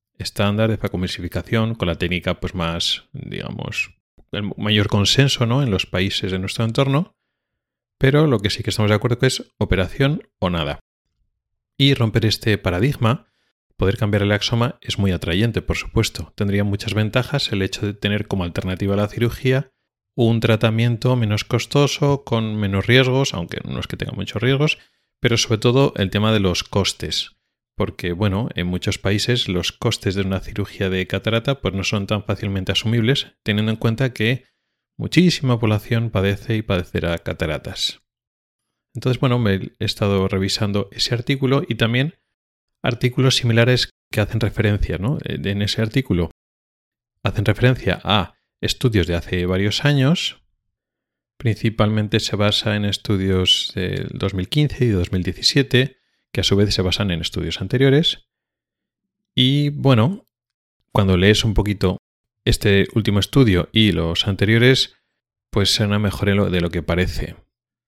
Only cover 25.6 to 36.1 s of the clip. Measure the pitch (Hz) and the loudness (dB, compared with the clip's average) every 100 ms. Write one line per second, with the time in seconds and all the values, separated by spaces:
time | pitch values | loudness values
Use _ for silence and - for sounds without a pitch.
25.6 | 123 127 139 - 98 101 107 110 95 87 | 2 4 2 2 -2 0 2 2 2 0
26.6 | - 101 92 - 80 - - _ _ _ | -2 -2 -2 -4 -8 -6 -8 _ _ _
27.6 | _ - 101 - 90 87 104 95 131 - | _ -6 -6 -4 -6 -2 0 0 -4 -4
28.6 | 90 90 - - 98 104 - 123 - 87 | -4 -2 -4 -4 -2 0 0 -2 0 -2
29.6 | - - 123 - 104 95 95 95 - 107 | -4 -4 -4 -2 -2 -2 -2 -4 -6 -8
30.6 | 98 - 98 92 90 98 110 113 127 135 | -8 -4 -2 -2 -2 -4 -2 -2 -2 -2
31.6 | 101 95 92 107 98 104 - 101 104 98 | -2 -2 0 -2 -2 -4 -2 -4 -2 -4
32.6 | 92 95 110 117 113 135 - _ - 104 | -2 -2 0 2 2 0 -4 _ -2 0
33.6 | 110 110 117 110 131 - 110 127 - _ | 0 0 -2 0 -2 0 0 -2 -6 _
34.6 | _ _ _ - - - 180 - 131 117 | _ _ _ -10 0 4 4 2 0 2
35.6 | 117 107 - 117 117 | 2 0 0 -2 -2